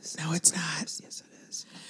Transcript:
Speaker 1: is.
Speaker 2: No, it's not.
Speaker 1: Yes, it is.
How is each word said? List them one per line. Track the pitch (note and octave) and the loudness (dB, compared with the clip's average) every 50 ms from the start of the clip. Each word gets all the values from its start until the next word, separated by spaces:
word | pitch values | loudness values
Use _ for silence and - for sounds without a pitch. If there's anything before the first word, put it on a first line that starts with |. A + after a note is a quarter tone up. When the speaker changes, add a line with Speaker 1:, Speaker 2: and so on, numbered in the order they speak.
Speaker 1:
is. | - - - D#3 | -10 -8 -6 -4
Speaker 2:
No, | D#3 D#3+ | 0 0
it's | E3 F3+ - - - | 4 6 6 6 6
not. | F#3 E3 D#3+ D3+ - | 4 2 0 0 -2
Speaker 1:
Yes, | - - - - - - - - - | -2 -4 -6 -8 -10 -12 -14 -14 -14
it | - - - - - | -16 -20 -20 -16 -12
is. | - - - - - - - | -12 -12 -12 -12 -14 -16 -14